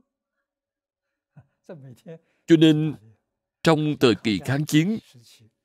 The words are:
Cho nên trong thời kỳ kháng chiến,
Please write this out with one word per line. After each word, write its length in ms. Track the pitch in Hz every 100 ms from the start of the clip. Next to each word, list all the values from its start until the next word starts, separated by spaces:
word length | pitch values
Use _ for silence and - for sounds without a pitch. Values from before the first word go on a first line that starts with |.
| _ _ _ _ _ _ _ _ _ _ _ _ _ - _ _ _ 170 131 117 - 165 _ _ -
Cho 80 | 165
nên 380 | 160 151 156 120 _ _ _ _ _ _
trong 320 | 170 156 151 143
thời 160 | 131 101
kỳ 240 | 113 95 -
kháng 200 | 139 151
chiến, 340 | 151 170 220 _ 120 117 _ 113 _